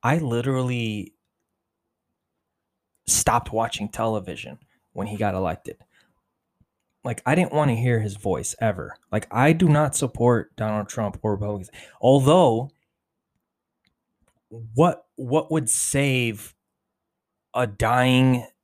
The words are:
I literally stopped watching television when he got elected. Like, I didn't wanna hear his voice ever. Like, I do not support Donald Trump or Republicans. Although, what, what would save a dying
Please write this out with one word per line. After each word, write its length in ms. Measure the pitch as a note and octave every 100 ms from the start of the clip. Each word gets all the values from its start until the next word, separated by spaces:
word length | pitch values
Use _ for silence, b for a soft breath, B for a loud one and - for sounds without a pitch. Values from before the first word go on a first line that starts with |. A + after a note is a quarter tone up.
I 160 | A#2+ D#3+
literally 960 | D3 A#2 A#2+ C3 B2+ B2 A2+ G#2+ - _ _ _ _ _ _ _ _ _ _ _ _ _ _ _ _ _ _ _ -
stopped 460 | - - A#2 -
watching 360 | G#2+ A2+ - G#2
television 720 | - A2+ A2 F#2+ - - C2+ _ _ _
when 160 | - G#2
he 80 | G2+
got 180 | G#2
elected. 440 | F#2 F#2 D#2+ - - _ _ _ _ _ _ _ _ _ _ _ _
Like, 180 | B2 A2+
I 100 | -
didn't 180 | D#3 F3+
wanna 220 | D3+ D3+
hear 260 | A2+ B2 A#2
his 160 | G#2+ G2
voice 380 | G#2 E2+ - -
ever. 360 | A2+ F#2 A#1 - _
Like, 160 | G#2+ -
I 220 | G#2+ C#3
do 160 | E3 F3+
not 280 | D3 D3+ -
support 580 | C3+ - A#2+ A#2 - -
Donald 320 | G#2+ G#2+ G#2
Trump 300 | - G#2 G2
or 100 | A2
Republicans. 380 | G2+ G2+ G#2 F#2 B B B
Although, 680 | B2 C#3 C3+ F3 D#3+ A2+ C#3 _ _ _ _ _ _ _ _ _ _ _ _ _ _ _ _ _ _ A2+ A2+
what, 320 | A2+ E3+ - _
what 380 | - B2 D3 -
would 180 | D#3 A#2+
save 840 | - - C#3 C#3 C3 A#2+ G#2 - _ _ _ _ _ _ _ _ _ _
a 120 | A#2+ A#2+
dying 800 | G2+ A2+ B2 B2+ B2+ C3 B2 A#2+ _